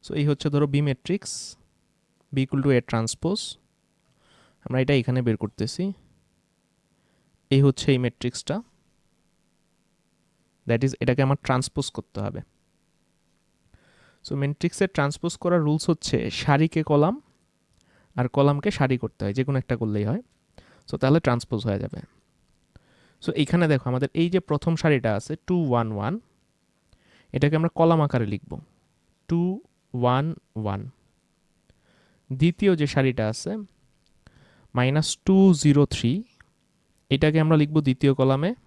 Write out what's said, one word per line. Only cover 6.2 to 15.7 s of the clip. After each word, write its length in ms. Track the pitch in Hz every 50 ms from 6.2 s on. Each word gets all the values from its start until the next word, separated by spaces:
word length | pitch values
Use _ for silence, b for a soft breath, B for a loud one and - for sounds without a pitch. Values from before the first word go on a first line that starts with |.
| _ _ _ _ _ _ _ _ _ _ _ _ _ _ _ _ _ _ _ _ _ _ _ _ _ _ 135
এই 60 | 135 139
হচ্ছে 200 | 139 131 - - - 139
এই 40 | 127 123
ম্যাট্রিক্সটা। 520 | 127 - _ - 123 - - - - 143 202 240 _ _ _ _ _ _ _ _ _ _ _ _ _ _ _ _ _ _ _ _ _ _ _ _ _ _ _ _ _ _ _ _ _ _ _ _ _ _ _ _ -
That 120 | 117 117 127
is, 60 | 135 127 - -
এটাকে 180 | 117 123 127 135
আমার 120 | 135 139 - _
ট্রান্সপোজ 400 | - 131 123 - - _ - 139 - _
করতে 220 | - - _ _ - 104
হবে। 160 | 101 95 - - _ _ _ _ _ _ _ _ _ _ _ _ _ _ _ _ _ _ _ _ _ _ _ _ _ b b b b b b b b b b b
So, 60 | - - 139 139
ম্যাট্রিক্সের 480 | 139 147 _ - 175 - - 196 185 _
ট্রান্সপোজ 360 | - 143 143 143 - - 170 - - -
করার 180 | 180 170 175 156
রুলস 180 | 147